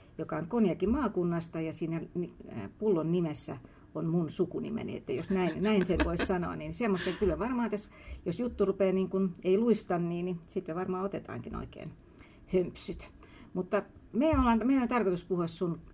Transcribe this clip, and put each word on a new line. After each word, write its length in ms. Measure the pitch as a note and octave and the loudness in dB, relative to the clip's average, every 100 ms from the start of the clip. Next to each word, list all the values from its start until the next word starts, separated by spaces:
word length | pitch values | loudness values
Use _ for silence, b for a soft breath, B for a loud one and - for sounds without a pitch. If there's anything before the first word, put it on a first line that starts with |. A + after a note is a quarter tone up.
| B - | B -10
joka 200 | D#3+ D#3 | -6 -6
on 100 | E3 | -2
konjakin 420 | A#3+ G3 E3 F#3 | 2 2 2 0
maakunnasta, 720 | C#4 B3+ F#3+ F3 E3+ E3 E3 | 2 0 0 0 -2 -4 -6
ja 120 | D#3+ | -6
siinä 280 | D#3 D#3+ E3 - F3+ | -4 -4 -4 -4 -6
ni-, 180 | F3 - - | -8 -10 -14
äh, 180 | - - - | -10 -10 -4
pullon 340 | G#3+ E3+ D#3 | 2 2 4
nimessä 460 | F3 E3 D3 - D3 - B B D#3+ | 2 0 -4 -10 -12 -14 B B -4
on 100 | E3 | 0
mun 240 | E3+ D3+ | 0 0
sukunimeni, 680 | - F3 D#3+ D3+ - - - | -2 -2 -2 -4 -6 -6 -8
että 140 | - | -6
jos 160 | C3+ E3+ | -4 0
näin, 340 | F#3+ F3 D#3 | 0 2 4
näin 220 | G3+ G#3 F3+ | 6 6 4
sen 140 | F3 F3 | 4 2
voisi 200 | F3 F#3 | 2 2
sanoa, 300 | F3+ F3 D#3+ | 0 0 -4
niin 180 | D#3 | -6
semmoista 360 | E3 A#3 F#3 F#3 F3 | -2 2 2 0 0
kyllä 200 | G3 D#3 | 2 2
varmaan 300 | A3 A#3+ A3+ | 0 0 0
tässä, 200 | G#3 - B B B F#3 | -2 -6 B B B -4
jos 140 | E3+ | -2
juttu 260 | A#3+ - F#3+ | -2 0 2
rupeaa 280 | F#3+ F#3+ | 4 4
niin 160 | F#3+ F#3+ | 2 2
kuin 240 | F#3+ F#3+ E3+ | 2 0 0
ei 140 | F#3 G3 | 2 4
luista, 400 | A#3 G#3+ - F3 | 6 4 2 -2
niin, 260 | E3+ F3 F3+ | 0 -2 -4
niin 140 | E3+ - | -6 -6
sitten 280 | F#3+ F3+ E3 | -8 -6 -4
me 40 | |
varmaan 240 | F#3 F#3 G3 | -4 -2 -4
otetaankin 500 | E3 - A#2+ A#2 A2+ | -6 -8 -10 -8 -8
oikein 360 | A2+ - - - - B B B - | -10 -12 -14 -16 -20 B B B -2
hömpsyt. 560 | F#3 F3 - - - - - B B B | 0 0 -4 -10 -10 -12 -20 B B B
Mutta 300 | F3+ F#3 G3+ - - - | -6 -2 -2 -2 -12 -6
me 160 | G#3 D#4 D4 | 0 2 4
ollaan, 220 | B3 A3+ | 4 4
meidän 200 | A#3 C4+ | 4 2
on 60 | A3+ | 2
tarkoitus 360 | B3 F#3+ F3 - | 2 2 0 -2
puhua 220 | F3+ E3 | -2 -2
sun, 320 | - F3 D#3+ - | -2 -4 -4 -8